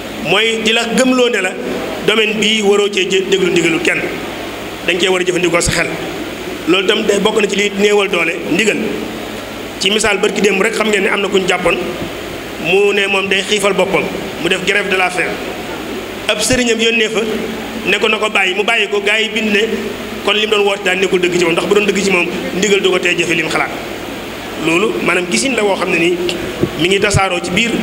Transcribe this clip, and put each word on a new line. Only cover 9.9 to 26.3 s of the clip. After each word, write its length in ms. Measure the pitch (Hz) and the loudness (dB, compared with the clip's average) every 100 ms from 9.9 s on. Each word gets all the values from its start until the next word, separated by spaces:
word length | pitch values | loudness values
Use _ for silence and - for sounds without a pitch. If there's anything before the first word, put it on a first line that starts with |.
misaal, 280 | 214 214 196 | 2 2 2
barki 240 | 208 - | 0 2
démb 180 | 202 190 | 2 2
rek 140 | 208 | 2
xam 140 | 214 214 | 0 2
ngeen 140 | 208 | 2
ne 40 | 196 | 2
am 120 | 202 | 0
na 60 | 196 | 0
ku 100 | 190 | 0
ñu 80 | 185 | 2
jàppoon, 280 | 180 170 190 - - - - - - - - 160 | 0 0 0 -2 -6 -8 -8 -10 -10 -10 -8 0
mu 260 | 185 202 | 2 2
ne 140 | 202 196 | 2 0
moom 220 | 196 190 | 0 0
day 140 | 190 196 | 0 0
xiifal 240 | 208 202 | 0 2
boppam, 280 | 185 185 156 - - - - | 2 2 0 -2 -4 -8 -4
mu 60 | 170 | -2
def 160 | 185 185 | -2 0
grève 240 | 202 190 | 0 0
de 60 | 190 | 0
la 120 | 180 | 0
faim. 200 | 170 156 - - - - - - - - - - | 0 -4 -4 -8 -8 -8 -8 -8 -8 -10 -6 -2
Ab 120 | 208 | -2
sëriñam 400 | - 254 240 226 | 2 2 2 2
yónnee 280 | 226 233 220 | 2 2 0
fa 120 | 196 220 220 - - - - - | 0 -2 -4 -6 -8 -8 -6 0
ne 100 | 202 | 2
ko 100 | 220 | 2
na 100 | 220 | 2
ko 100 | 214 | 0
bàyyi, 260 | 208 190 185 | 2 2 0
mu 80 | |
bàyyi 240 | 208 233 202 | 0 2 2
ko, 120 | 208 | 0
gaa 180 | 196 214 | 0 0
yi 80 | 220 | 0
bind 240 | 214 220 | -2 0
ne 80 | 202 220 - - - - - | 2 2 -2 -4 -8 -8 -6
kon 80 | - | -2
li 120 | 208 214 | 0 2
mu 40 | |
doon 120 | 208 | 2
woote 180 | 202 196 | 2 0
daal 140 | 185 185 | 0 0
nekkul 220 | 190 185 | 2 2
dëgg 180 | 175 175 | 2 2
ci 60 | |
moom, 80 | 175 | 2
ndax 140 | 170 175 | 2 2
bu 60 | 202 | 4
doon 100 | 202 | 4
dëgg 160 | 196 | 2
ci 60 | 190 | 2
moom, 160 | 185 175 - 135 175 | 2 0 -2 -4 -2
ndigal 240 | 202 196 | 2 4
du 80 | 185 | 4
ko 80 | 180 | 2
tee 160 | 175 170 | 2 0
jëfe 180 | 160 165 | 0 0
li 60 | |
mu 40 | 156 | 0
xalaat. 220 | 156 135 - - - - - - - - - 156 | -2 -2 -6 -10 -10 -10 -10 -10 -10 -10 -6 0
Loolu 280 | 165 220 175 - | 2 0 0 0
maanaam 200 | 175 180 | 0 0
gisin 240 | 214 254 | 0 0
la 80 | 233 | 0
woo 140 | 208 180 | 0 0
xam 140 | 175 | 0
ne 80 | 170 | 2
nii 180 | 170 175 175 | 2 2 -2